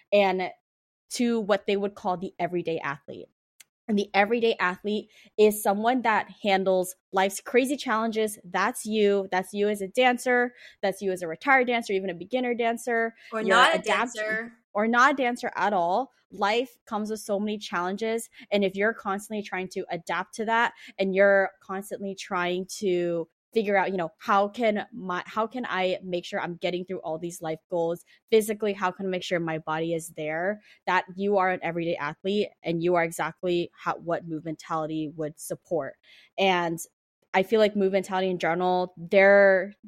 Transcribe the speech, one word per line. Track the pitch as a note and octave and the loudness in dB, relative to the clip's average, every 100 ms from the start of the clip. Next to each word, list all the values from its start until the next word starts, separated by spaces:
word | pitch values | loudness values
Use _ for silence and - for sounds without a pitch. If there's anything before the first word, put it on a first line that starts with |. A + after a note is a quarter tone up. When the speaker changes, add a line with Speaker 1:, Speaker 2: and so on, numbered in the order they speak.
| _ | _
Speaker 1:
and | G#3 G3 F#3 F3+ - _ _ _ _ - | 4 4 2 -4 -8 _ _ _ _ -10
to | - A#3+ A3+ | -2 0 0
what | G3+ G3 - | 2 0 0
they | G3+ | -2
would | G3+ G#3 | -2 -4
call | G3 F3+ | -4 -4
the | F#3 - | -6 -6
everyday | E3+ F3 E3 E3 | -4 -2 -2 -4
athlete. | D3 C#3+ - A#2 - _ _ _ - _ - | -4 -8 -12 -16 -16 _ _ _ -20 _ -4
And | G#3 | -2
the | G3+ | 0
everyday | G3 G3+ A#3+ A3+ - | 2 2 2 2 0
athlete | F3+ F#3 G#3 G#3+ - _ - - | -2 -2 -4 -4 -6 _ -6 4
is | G#3+ G#3 | 4 4
someone | A3+ G3+ A3+ C4 | 0 2 2 2
that | A#3 G#3 - - | 2 0 -2 -4
handles | G#3 F#3+ F#3+ F#3 F3+ - _ | 0 2 4 2 0 -6 _
life's | F#3+ G3 - | 0 0 -2
crazy | - B3 C4 C#4+ | 0 2 2 0
challenges. | C4 A3 A3+ A3 G#3+ G#3 | -2 -2 -2 -2 -2 -4
That's | F3 F3+ G3+ B3+ G#3+ | -6 -2 0 -2 -2
you. | G#3+ G3+ G3+ F#3+ | 2 4 2 0
That's | F#3 F#3 | -2 -2
you | G#3 G#3 | 0 0
as | G#3 | 0
a | F#3+ | -2
dancer. | B3+ B3+ B3 B3+ B3 B3 - - - | 2 2 2 2 2 0 -4 -20 -6
That's | G3 F#3+ | -4 -2
you | G3 | -4
as | F3+ | -4
a | F3 | -6
retired | D#3 C#4+ C4+ B3 | -4 2 4 4
dancer, | A#3+ A3+ | 0 -2
even | F#3+ F#3+ | -4 -4
a | |
beginner | F3 F3+ B3+ B3 | -8 -6 -4 -2
dancer. | A#3 A#3 A#3 - A#3 A3+ - - | 0 -2 -2 -2 -2 -2 -6 -10
Speaker 2:
Or | A3 | -4
Speaker 1:
You're | F#3+ | 2
Speaker 2:
not | A#3 C#4 | 6 6
a | E4 | 4
Speaker 1:
adapt- | A3 G3 A#3+ | 0 -2 -2
Speaker 2:
dancer. | A3 G#3+ A3 A#3 - _ | -4 -6 -6 -8 -16 _
Speaker 1:
Or | G3+ A3+ | -2 0
not | A#3+ C4+ | 4 4
a | C#4+ | 4
dancer | B3 B3 A#3+ - | -2 -2 -6 -2
at | F#3+ | 0
all. | G3+ E3+ G3 C4+ _ _ | 0 0 0 -2 _ _
Life | F#3+ G3+ A#3 B3+ _ - | -2 0 0 -2 _ -8
comes | G#3+ G#3+ | -6 -4
with | A3 | -6
so | - G3 | -2 -2
many | G#3+ G#3+ | -2 -4
challenges. | - F#3 F3+ G3 A3+ A3+ - - - | -4 -4 -2 -2 -2 -4 -6 -16 -4
And | G3+ | 0
if | G3 F#3+ | 0 2
you're | G#3 | 0
constantly | A3 G#3 G3 - G#3+ | 0 -4 -6 -6 -8
trying | G3+ F#3 F#3 | -6 -8 -8
to | F#3+ - | -8 -8
adapt | F3 - E3+ F#3+ - | -8 -6 -6 -6 -6
to | G#3+ | -2
that | A3+ A#3+ - - - | 2 0 -2 -12 -4
and | G3 | 0
you're | F#3+ G3+ G3 F#3+ - | 4 6 6 2 -4
constantly | - F#3+ G3+ F#3 G3 | -12 -10 -10 -10 -10
trying | F#3+ - F3+ F3 F3+ F#3+ - | -10 -6 -2 -2 -2 -6 -6
to | G3+ F3 F3 E3+ E3 _ _ | -2 0 0 -4 -6 _ _
figure | A3+ G3+ G3 | -2 2 2
out, | F3 | 2
you | F#3+ | -2
know, | E3 - | -4 -6
how | - G3+ G3+ | 2 2 2
can | G#3 A3+ G#3 - | 0 0 0 -4
my, | - F#3 F3+ - | -10 -8 -8 -6
how | A3 A3+ | -4 -4
can | B3+ A#3+ | -4 -4
I | F#3 F#3 F3+ | -2 -2 -2
make | F#3 F3 | -4 -6
sure | - G3+ | -4 -6
I'm | E3 | -6
getting | E3+ F3+ F3+ F3+ | -4 -4 -4 -6
through | F#3 | -8
all | - D#3+ | -6 -8
these | F3 F3 | -8 -8
life | D#3+ D#3+ _ | -8 -8 _
goals | F3 E3 E3+ _ _ _ | -2 -2 -4 _ _ _
physically? | A3 G#3+ G#3 G#3+ | 2 2 -2 -4
How | G3 F#3 | -2 -4
can | F3+ | -4
I | F#3+ | -4
make | F3+ | -4
sure | - F3 | -2 -2
my | E3 D#3+ | -2 -4
body | D#3+ D#3 E3 | -4 -4 -2
is | E3 E3 D#3+ | -4 -6 -8
there? | D3+ D#3+ F#3 G#3 - - - | -6 -4 -4 -4 -10 -10 -2
That | F#3 - F3+ | 0 0 -4
you | G3+ G3+ | 0 2
are | F#3 | 2
an | F3+ | 0
everyday | D#3+ E3+ E3 E3+ | -4 -4 -2 -2
athlete | D3 D#3 F#3+ G#3 G3 - | -4 -6 -2 -2 -2 -6
and | E3+ E3+ | -4 -2
you | F3 | 2
are | F3+ | 2
exactly | E3 E3+ D#3+ - F#3 F3 E3+ - | 0 -2 -6 -4 -2 -2 -4 -6
how, | F3 - | -6 -6
what | E3 E3 E3+ | -4 -6 -4
Movementality | D#3 E3 D#3 - E3 D#3 D#3+ D3+ D#3+ | -8 -8 -10 -6 -6 -4 -6 -6 -6
would | D3+ - | -10 -10
support. | - D#3+ - E3 C3+ - _ - - - | -12 -12 -6 -4 -4 -10 _ -20 -12 0
And | F#3+ F3+ E3+ E3 - _ _ _ _ | 2 2 0 -4 -10 _ _ _ _
I | F#3+ | -2
feel | F#3+ A3 | 2 4
like | G#3+ | 4
Movementality | G#3 F#3+ F#3+ F#3+ F#3+ F#3+ | 2 0 0 -2 -2 -2
in | F3+ | 0
general, | E3 E3+ F3+ F3+ F3+ - | 0 0 0 0 -2 -8
they're, | E3+ G3 G3 G3+ G3 F#3+ G3 G3+ | 2 6 10 10 8 6 2 -8